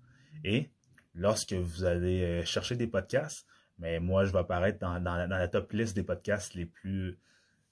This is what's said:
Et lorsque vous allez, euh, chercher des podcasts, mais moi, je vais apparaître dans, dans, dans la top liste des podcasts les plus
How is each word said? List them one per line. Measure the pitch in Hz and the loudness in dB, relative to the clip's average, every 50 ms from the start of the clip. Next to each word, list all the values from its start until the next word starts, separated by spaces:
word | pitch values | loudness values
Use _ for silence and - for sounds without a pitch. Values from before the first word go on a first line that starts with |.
| - - - - - _ - - - | -20 -20 -20 -20 -20 _ -16 -8 -2
Et | 95 107 139 151 - _ _ _ _ _ - _ _ - | 0 0 0 0 -2 _ _ _ _ _ -20 _ _ -6
lorsque | 87 90 104 110 107 - - 98 | 0 2 2 2 2 0 -2 -2
vous | 92 90 85 80 85 92 | -2 -2 -2 -2 0 0
allez, | 87 87 87 87 92 92 92 90 | 2 2 2 2 2 2 2 2
euh, | 87 85 85 85 | 0 0 0 -2
chercher | - - - - - 123 | 0 -2 -2 -2 -2 -2
des | 120 120 113 | -2 -2 0
podcasts, | - - 101 - - 135 156 151 - - - _ _ _ _ _ _ - | 0 -2 -2 0 0 0 0 -2 -6 -12 -14 _ _ _ _ _ _ -8
mais | 82 82 82 82 | -4 -2 -2 0
moi, | 87 90 92 98 98 | 0 2 4 4 4
je | 98 90 | 4 4
vais | 92 | 2
apparaître | 85 82 92 87 90 104 101 - | 2 2 0 2 2 2 2 0
dans, | 98 90 87 87 | -2 -2 -2 -2
dans, | 87 90 87 87 87 90 | -2 0 0 0 0 0
dans | 95 92 | 0 0
la | 90 | 0
top | 87 - 85 - - - | 2 0 0 0 0 -2
liste | 107 117 104 92 | -2 -2 0 0
des | 101 87 | -2 -2
podcasts | - 92 - - 104 101 98 - - - | -2 -4 -4 -2 -2 -2 -2 -2 -6 -8
les | 90 85 | -8 -8
plus | 82 - - - 95 98 95 92 90 90 - _ _ _ _ _ _ _ _ _ _ | -8 -10 -10 -6 -4 -2 -2 -2 -4 -6 -10 _ _ _ _ _ _ _ _ _ _